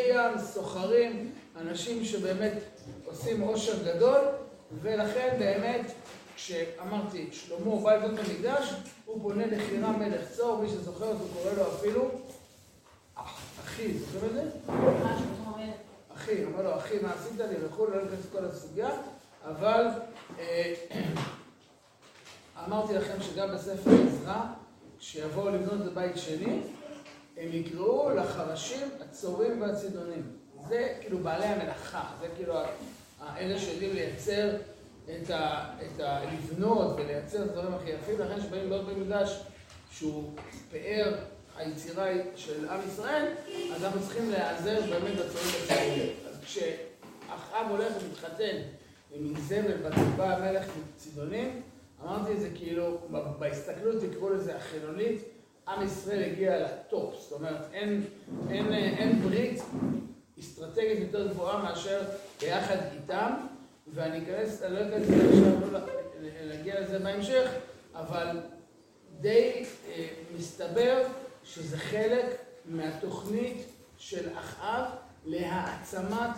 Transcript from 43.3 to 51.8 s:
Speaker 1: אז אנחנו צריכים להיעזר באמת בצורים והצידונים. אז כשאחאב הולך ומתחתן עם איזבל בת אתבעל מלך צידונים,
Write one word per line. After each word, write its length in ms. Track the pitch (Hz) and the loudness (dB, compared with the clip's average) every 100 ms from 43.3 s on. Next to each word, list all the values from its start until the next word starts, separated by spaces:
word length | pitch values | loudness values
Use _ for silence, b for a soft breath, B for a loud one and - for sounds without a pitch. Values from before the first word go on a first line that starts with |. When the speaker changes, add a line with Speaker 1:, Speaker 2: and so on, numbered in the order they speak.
| - - - - 165 | -2 -8 -6 -4 -2
Speaker 1:
אז 80 | |
אנחנו 180 | 190 190 | -2 -2
צריכים 300 | - 233 226 | -2 -2 0
להיעזר 500 | 190 165 165 185 214 | 0 0 -2 0 0
באמת 320 | 208 175 196 | 2 0 0
בצורים 340 | 180 170 170 180 170 170 | 0 -2 -2 -2 -2 2
והצידונים. 460 | 147 143 - - - - | 4 4 2 0 -4 -10
אז 100 | 143 - | -12 -8
כשאחאב 1200 | 196 170 - - - - - - - - 208 220 | -2 -2 -2 -10 -16 -20 -18 -12 -12 -6 -4 0
הולך 240 | 202 - 196 | 0 0 -2
ומתחתן 560 | 180 - 160 202 214 - 143 - B B - | -6 -8 -10 -2 -2 -2 -6 -12 B B -16
עם 200 | 147 151 156 | -6 -4 -4
איזבל 420 | 151 208 202 - | 0 2 2 0
בת 140 | - | 2
אתבעל 500 | - - - 190 185 | 4 4 4 2 2
מלך 240 | 190 190 185 156 151 - | 2 0 -2 -8 -12 -14
צידונים, 640 | 156 147 151 214 254 247 - - | -14 -8 -6 -4 -4 -6 -12 -20